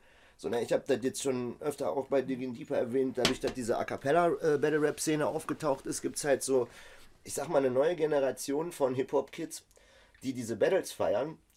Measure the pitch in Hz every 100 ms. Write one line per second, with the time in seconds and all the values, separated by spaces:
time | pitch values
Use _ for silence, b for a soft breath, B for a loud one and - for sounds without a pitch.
0 | b b b - 85 117 - 160 - 117
1 | 127 - 139 123 120 - - - 127 139
2 | 131 139 123 123 127 117 131 117 120 135
3 | 131 123 120 131 120 131 113 87 - 110
4 | 135 165 175 - 160 143 151 151 151 -
5 | 160 151 147 156 - 151 151 139 160 147
6 | 135 123 151 131 - 131 117 B B B
7 | B - 98 147 143 147 135 123 156 175
8 | 156 147 135 120 - 139 175 - 131 131
9 | 131 139 - - 156 - - b b b
10 | b b 127 127 113 107 151 185 - -
11 | 95 104 151 156 _